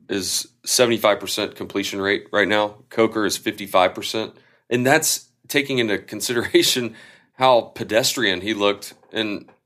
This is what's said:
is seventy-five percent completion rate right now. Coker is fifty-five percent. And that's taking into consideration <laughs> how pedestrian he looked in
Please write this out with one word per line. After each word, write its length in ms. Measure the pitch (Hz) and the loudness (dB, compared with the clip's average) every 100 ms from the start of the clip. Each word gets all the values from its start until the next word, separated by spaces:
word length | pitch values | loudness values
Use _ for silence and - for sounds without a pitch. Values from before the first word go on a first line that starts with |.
| - | -8
is 380 | 101 92 - - _ - | -6 -4 -6 -8 _ -2
seventy-five 540 | - 120 113 107 101 | 2 2 4 2 2
percent 360 | 95 - 98 - | -2 -4 -6 -6
completion 460 | 92 101 98 101 | -6 -4 -4 -2
rate 260 | 98 101 - | 0 0 0
right 160 | 101 95 | 0 2
now. 280 | 107 104 - _ | 2 0 -4 _
Coker 360 | - 113 113 98 | 0 0 2 -2
is 120 | - | -2
fifty-five 560 | 110 - 98 95 92 | -6 -8 0 2 2
percent. 400 | - - 113 110 - _ _ - | 0 -8 -6 -8 -12 _ _ -4
And 160 | 123 127 | 0 4
that's 440 | 147 - - - _ - | 2 2 -4 -8 _ -4
taking 300 | 147 139 131 | -4 -2 -2
into 220 | 113 95 | 0 -2
consideration 960 | - 107 - 120 - 175 - 131 120 113 - - | -6 -8 -4 -4 2 2 2 0 -4 -10 -20 -20
<laughs> 180 | _ | _
how 280 | - 131 120 - - | 0 4 4 2 -10
pedestrian 680 | 101 107 131 - 107 90 | -2 0 0 0 0 0
he 120 | 101 | -2
looked 400 | 104 101 101 - - _ | 0 0 0 -8 -20 _
in 360 | 110 107 98 - _ | -6 -6 -8 -12 _